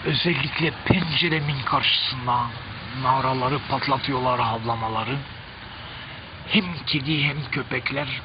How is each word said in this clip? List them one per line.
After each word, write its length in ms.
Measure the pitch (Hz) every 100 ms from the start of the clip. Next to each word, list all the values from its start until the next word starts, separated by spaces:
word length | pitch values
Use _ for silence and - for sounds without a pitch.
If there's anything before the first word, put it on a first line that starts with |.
Özellikle 640 | 160 147 175 147 139 - 160 -
penceremin 760 | - 190 170 139 170 156 147 139
karşısında 840 | 117 139 - - - 127 123 123 120 - - - - 127
naraları 560 | 127 131 131 131 127 143 -
patlatıyorlar, 720 | 135 139 131 - 131 127 123
havlamaları. 760 | 110 113 113 113 110 110 110 139 135 - - - - - - - - - - - -
Hem 160 | 214 180 156 -
kedi 380 | 147 135 151
hem 260 | 143 143 135
köpekler 580 | 147 117 131 - 139 147 -